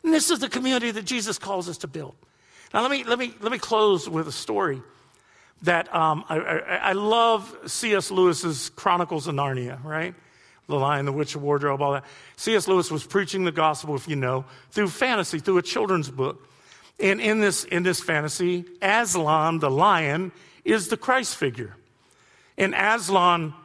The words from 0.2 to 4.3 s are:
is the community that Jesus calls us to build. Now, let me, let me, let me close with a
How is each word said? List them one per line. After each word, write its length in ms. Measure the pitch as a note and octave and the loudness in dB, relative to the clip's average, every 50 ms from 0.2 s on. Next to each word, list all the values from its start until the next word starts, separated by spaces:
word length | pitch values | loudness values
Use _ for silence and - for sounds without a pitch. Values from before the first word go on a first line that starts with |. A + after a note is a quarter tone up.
| D4+ - | 4 2
is 80 | F4 A#3 | 0 0
the 100 | B3+ A#3+ | -2 -4
community 440 | - B3+ B3+ C4 C4 B3 A#3 A#3+ | -4 -4 0 0 0 0 0 -2
that 120 | G#3 A3 G3+ | -4 -4 -6
Jesus 320 | - B3+ A#3+ G3+ A3 G3 | -4 -4 -4 -2 -4 -6
calls 320 | - - G3 G3 F#3 E3+ F3 | -6 -6 -4 -4 -4 -4 -6
us 100 | D#3+ - | -10 -10
to 100 | - D#3 | -12 -10
build. 260 | C3+ D#3+ D3 C3 - _ _ _ _ _ _ _ _ - - - | -10 -10 -12 -12 -16 _ _ _ _ _ _ _ _ -20 -18 -2
Now, 100 | - G#3 | 0 0
let 100 | A#3 C4 | 2 2
me, 100 | C#4+ C4+ | 0 -2
let 160 | A#3+ A#3 A#3 B3 | 0 -2 -2 -2
me, 160 | B3+ B3 A3 - | -2 -8 -8 -6
let 100 | G#3 A3+ | -4 -4
me 80 | - - | -4 -4
close 500 | - - A3+ A3 G#3+ G#3 G3 F3 - - | -2 0 2 4 6 4 4 2 0 -4
with 200 | E3 D#3+ D#3+ | -4 -4 -4
a 40 | D#3 | -4